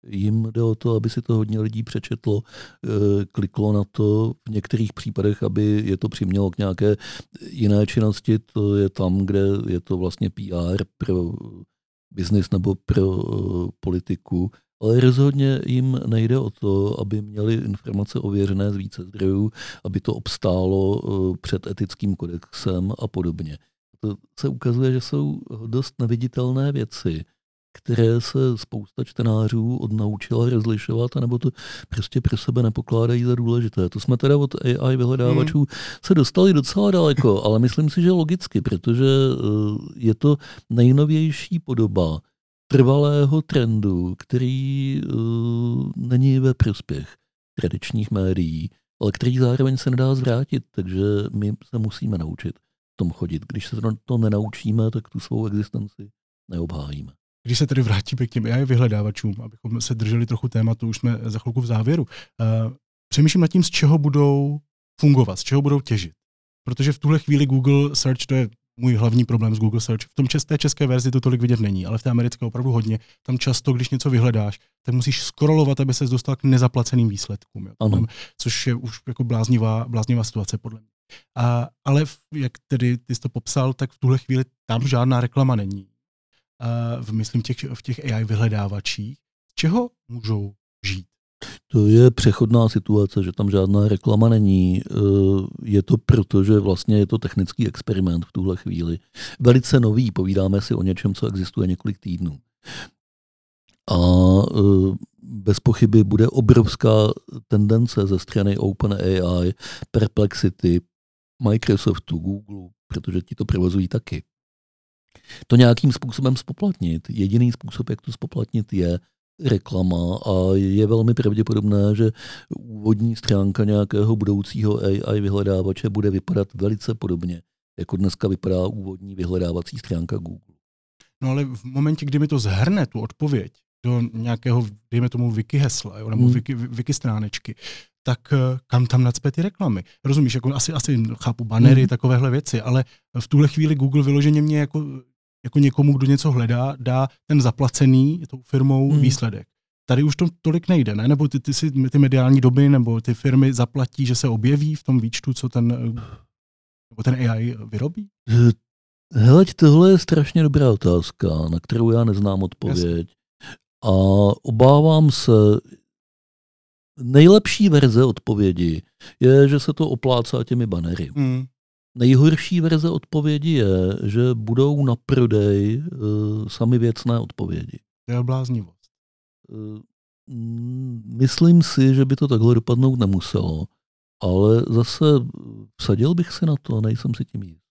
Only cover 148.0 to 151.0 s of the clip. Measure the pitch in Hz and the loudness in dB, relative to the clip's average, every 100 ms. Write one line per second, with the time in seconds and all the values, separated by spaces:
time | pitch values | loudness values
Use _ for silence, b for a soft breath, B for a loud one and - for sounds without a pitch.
148 | 139 170 156 131 _ 139 135 135 139 147 | 4 0 -8 -16 _ 0 2 2 2 4
149 | 139 - 113 98 - _ _ _ _ 123 | 2 0 -4 -6 -14 _ _ _ _ 2
150 | 147 139 175 - 160 165 165 175 110 104 | 2 0 -2 -2 -2 -2 2 2 2 0